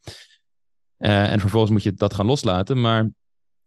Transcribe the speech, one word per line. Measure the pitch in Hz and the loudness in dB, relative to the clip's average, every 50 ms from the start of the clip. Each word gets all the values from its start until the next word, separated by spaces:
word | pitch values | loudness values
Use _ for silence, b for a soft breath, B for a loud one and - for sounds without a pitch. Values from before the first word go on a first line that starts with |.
| B B B B B B B B B _ _ _ _ _ _ _ _ _ _ | B B B B B B B B B _ _ _ _ _ _ _ _ _ _
Eh, | _ - 104 104 101 101 101 - | _ -2 0 2 2 2 2 0
en | 110 | 0
vervolgens | 98 104 107 113 110 101 110 | 0 0 2 2 2 2 2
moet | 104 - | 0 0
je | 107 95 | -2 -2
dat | - 104 101 - | -2 -2 -2 -2
gaan | 92 98 | -2 0
loslaten. | 110 139 - - 110 90 90 98 - 135 127 | 0 0 0 0 -2 -2 -2 -2 -2 -2 0
Maar | 120 117 113 110 110 107 - _ _ _ _ _ _ _ _ _ _ | 0 0 0 0 0 -2 -4 _ _ _ _ _ _ _ _ _ _